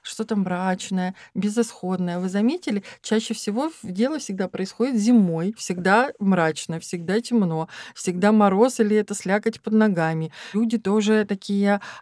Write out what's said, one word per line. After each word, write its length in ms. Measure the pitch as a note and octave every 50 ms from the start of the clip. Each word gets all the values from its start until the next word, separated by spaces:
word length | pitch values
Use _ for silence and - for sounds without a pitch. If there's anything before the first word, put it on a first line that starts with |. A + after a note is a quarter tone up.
| -
что-то 340 | - - - A3 A3 A3+
мрачное, 800 | G3+ F#3+ F3+ F3+ F3 F#3 F#3+ F#3 F#3 - - G3 F#3 F#3 F3+ F#3+ - - - -
безысходное. 840 | G3+ F#3+ G#3 G#3 A#3 A#3 A3+ - - - F#3 F#3 F3+ F#3 F3 F3 F3+
Вы 100 | F3+ F#3+
заметили, 540 | F3+ G3+ G#3 A#3 D4+ F4+ - - A3+ G3+ G3 - - - -
чаще 300 | - A3 A3 A3+ - A3+
всего 380 | - - - G3+ A3+ C#4+ D#4+
в-, 40 | D#4+ - - F3+
дело 280 | F3+ F#3 A3+ C4+ D#4 D4+
всегда 300 | - - G3 F#3+ G3 F3+
происходит 480 | - - F#3+ F#3+ - - A3+ C4+ C4+
зимой, 580 | A3+ G3+ A3+ B3 A#3 G3+ F3 E3 D#3+ E3 G3 A3+
всегда 560 | - - - F#3 F3 F3 F#3 G3 A3 B3+ C#4+ - -
мрачно, 600 | G#3 G3 G3 F3 E3 D#3+ D#3 - - - E3 E3
всегда 400 | - - - F3 E3+ D#3+ F#3 A3
темно, 480 | A#3+ - A#3+ A#3 G3+ E3+ D#3+ D#3+ D#3+ - - - - - -
всегда 380 | - - - F3 F3+ F3 G#3 A3
мороз 480 | G#3+ G#3 G3+ F#3+ F#3+ A3+ C4 B3 -
или 160 | A3+ G#3 G#3+
это 180 | G#3+ G#3 - G#3
слякоть 460 | - - F#3 F#3+ G#3+ G#3+ A3+ A3+ - -
под 100 | - G#3+
ногами. 580 | A3 G#3+ G#3+ G3 E3+ E3 D#3+ D#3+ D#3+ D#3+ D#3 - - - - -
Люди 240 | G3+ A#3 A3+ A3+ A3+
тоже 460 | - F#3+ G3 G#3+ G#3+ G#3 G#3+ G#3+ G#3+
такие 540 | G#3 G3+ G3 - - G3+ G3+ G3+ G3+ G3+ G3+ - - - -